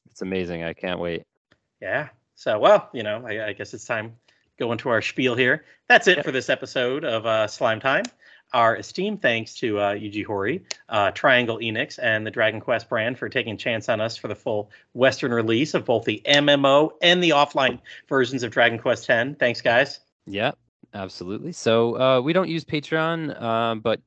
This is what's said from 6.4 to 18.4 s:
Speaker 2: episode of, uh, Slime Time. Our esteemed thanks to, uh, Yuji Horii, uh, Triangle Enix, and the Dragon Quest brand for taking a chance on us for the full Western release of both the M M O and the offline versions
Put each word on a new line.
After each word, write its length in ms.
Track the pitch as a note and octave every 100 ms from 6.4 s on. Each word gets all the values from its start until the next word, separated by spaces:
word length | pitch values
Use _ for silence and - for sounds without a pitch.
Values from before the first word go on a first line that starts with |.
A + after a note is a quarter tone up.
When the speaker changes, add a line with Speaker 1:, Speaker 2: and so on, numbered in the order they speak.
| A#2
Speaker 2:
episode 520 | C3 C3 C3+ B2 C#3
of, 220 | D#3 A2+
uh, 220 | A2+ A2 G#2+
Slime 320 | - A#2+ A2
Time. 240 | C3+ D3+ A3+ _ - - -
Our 240 | B2 A2+
esteemed 480 | G#2+ - - G3+ G3+
thanks 320 | C3 A2+ A2+
to, 240 | - A#2+ G2+
uh, 140 | G2+
Yuji 280 | G#2 G#2+ G#2 G2
Horii, 340 | G2 G2+ F3 - - -
uh, 220 | G#2+ G2
Triangle 480 | - C#3+ B2 A#2 A2
Enix, 400 | A#2 A2 D3+ -
and 240 | A#2+ A2
the 60 | A2
Dragon 320 | A#2+ A2 G#2+
Quest 260 | - A2+ -
brand 300 | A#2 A2+ B2+
for 100 | A2
taking 280 | B2+ A2+
a 20 | G#2
chance 320 | C3 A2 A2+
on 100 | A2
us 160 | A2+
for 120 | - A#2
the 80 |
full 340 | G2+ B2+ G#2+ G#2 - _
Western 400 | A#2+ C3 - C3+
release 400 | A#2 A2+ A2+ D#3
of 120 | -
both 200 | - A2+
the 160 | - G#2+ -
M 220 | C#3+ D3
M 140 | C#3+
O 300 | C#3 C#3 D#3 -
and 220 | F3 F3+
the 80 | E3+
offline 480 | C#3+ C#3+ D3 B2+ B2 - - -
versions 360 | C#3 A#2+ C3